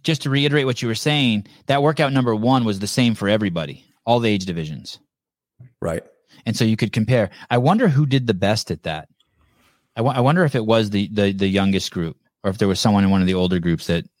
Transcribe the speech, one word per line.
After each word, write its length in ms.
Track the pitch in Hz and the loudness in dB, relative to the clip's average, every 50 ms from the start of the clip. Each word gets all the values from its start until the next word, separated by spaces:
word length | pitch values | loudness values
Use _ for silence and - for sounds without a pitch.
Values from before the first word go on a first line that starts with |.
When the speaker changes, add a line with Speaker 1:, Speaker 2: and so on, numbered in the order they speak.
| - | -4
Speaker 1:
just 180 | - 160 - | -4 -4 -2
to 80 | - 139 | -2 -2
reiterate 360 | 135 143 143 147 143 151 135 | 0 0 2 2 2 2 0
what 160 | 131 120 - | 0 -2 -2
you 60 | 127 117 | -4 -4
were 80 | 113 | -4
saying, 520 | 110 - 151 147 147 135 123 110 104 101 - - _ _ | -2 -2 0 0 2 2 2 0 0 -4 -6 -16 _ _
that 160 | - 135 143 | -2 0 2
workout 320 | 143 156 151 151 151 135 139 | 2 2 2 2 0 0 2
number 200 | 135 127 120 110 | 0 0 0 0
one 300 | 107 110 123 135 127 117 | 0 2 2 2 2 2
was 160 | 110 101 98 | 0 -2 -4
the 80 | 101 101 | -6 -4
same 260 | - 131 123 117 110 | 0 2 2 2 2
for 140 | - 104 98 | 0 0 0
everybody, 560 | 107 107 107 95 85 85 78 73 69 - _ _ _ _ _ | 0 2 0 -2 -2 -4 -6 -8 -10 -16 _ _ _ _ _
all 140 | 113 120 120 | 0 0 2
the 100 | 117 110 | 2 0
age 160 | 104 98 92 | 0 0 -2
divisions. 540 | 95 85 85 80 78 76 62 - - - - _ _ _ _ _ _ _ _ _ _ _ _ 120 - _ _ | -6 -6 -6 -6 -8 -10 -12 -14 -16 -18 -20 _ _ _ _ _ _ _ _ _ _ _ _ -20 -20 _ _
Speaker 2:
Right. 220 | - - 82 - - - _ _ _ _ _ - _ | -6 -6 -6 -6 -8 -12 _ _ _ _ _ -10 _
Speaker 1:
And 100 | 117 107 | -6 -2
so 100 | - 123 | 0 0
you 120 | 110 110 - | 0 0 0
could 160 | 120 101 - | -2 -2 -2
compare. 360 | 113 110 120 131 120 104 92 - - - - | -2 0 2 2 0 0 -2 -4 -12 -8 -2
I 80 | 120 123 | -2 0
wonder 300 | 123 151 196 233 262 190 | 2 2 2 4 2 2
who 160 | 135 139 151 | 2 2 2
did 220 | 135 135 135 123 117 | 2 0 0 0 -2
the 60 | 101 | -2
best 380 | 90 95 98 110 110 - - | 0 0 0 0 -2 -4 -6
at 120 | 87 - - | -10 -8 -8
that. 260 | 82 78 78 78 - _ _ _ _ _ _ _ _ _ _ _ _ _ _ _ _ _ | -8 -10 -10 -12 -16 _ _ _ _ _ _ _ _ _ _ _ _ _ _ _ _ _
I 60 | 113 | -4
wo-, 100 | 113 135 | -2 -2
I 80 | 131 131 | 0 2
wonder 260 | 120 135 156 180 175 | 2 2 4 4 2
if 100 | 143 - | 2 0
it 100 | 123 110 | -2 0
was 260 | 110 113 113 110 101 | 2 2 2 2 2
the, 180 | 104 98 101 - | 0 -2 -2 -2
the, 220 | 107 104 101 101 98 | 0 0 0 0 2
the 140 | 95 98 95 | 0 0 2
youngest 440 | 95 98 95 98 95 92 - - | 2 2 2 2 0 0 -2 -4
group, 240 | - 90 82 80 73 - _ _ _ _ - | -6 -6 -6 -6 -8 -12 _ _ _ _ -6
or 60 | 101 | -6
if 80 | 92 - | -2 0
there 120 | 104 98 | 0 0
was 100 | 92 - | 0 0
someone 240 | - 117 104 98 98 | 0 2 2 4 4
in 60 | 95 | 4
one 100 | 98 95 | 4 2
of 80 | 92 90 | 2 2
the 60 | 92 | 0
older 260 | 92 90 90 92 90 | 0 0 0 0 0
groups 280 | 82 87 82 78 - - | 0 0 -2 -2 -2 -4
that, 180 | 85 85 - - _ _ | -4 -4 -4 -8 _ _